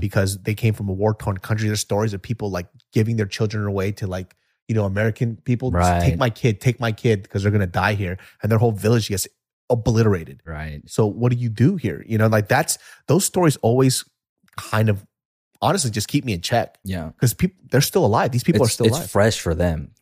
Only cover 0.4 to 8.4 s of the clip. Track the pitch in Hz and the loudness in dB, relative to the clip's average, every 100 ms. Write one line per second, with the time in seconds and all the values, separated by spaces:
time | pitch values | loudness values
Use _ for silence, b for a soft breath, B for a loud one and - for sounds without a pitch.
0.4 | 101 104 113 104 101 92 107 107 110 95 | -6 -2 -2 -2 -4 -2 -2 0 -4 -6
1.4 | - 107 110 107 - 101 110 98 - 113 | -4 -2 -2 -4 -2 -2 -2 -4 -8 -6
2.4 | 104 92 87 _ _ 127 110 113 98 - | -6 -6 -8 _ _ 0 0 0 -2 -2
3.4 | 107 107 101 98 98 104 98 92 92 _ | -4 -2 -4 -2 -4 -4 -8 -8 -10 _
4.4 | _ _ - 110 98 95 113 107 117 110 | _ _ -4 -2 0 0 -2 0 -4 -2
5.4 | - 120 127 87 90 87 87 85 127 - | -2 -2 0 2 2 2 2 2 -2 0
6.4 | 123 101 131 117 120 104 123 104 98 101 | 0 0 -2 -2 -2 0 0 0 -2 -2
7.4 | 101 104 92 92 95 107 92 95 B B | 0 2 0 0 0 0 -4 -6 B B